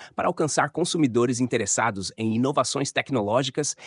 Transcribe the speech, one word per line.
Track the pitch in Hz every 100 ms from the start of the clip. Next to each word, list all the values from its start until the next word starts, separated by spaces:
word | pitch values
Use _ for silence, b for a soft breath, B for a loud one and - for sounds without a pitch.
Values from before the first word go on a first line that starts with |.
| B -
para | 165
alcançar | - 156 - 151
consumidores | - 175 180 143 113 123 120
interessados | 127 120 101 - 113 98 92 -
em | 113
inovações | 110 135 147 127 139 139
tecnológicas | - 127 135 101 117 135 143 143 B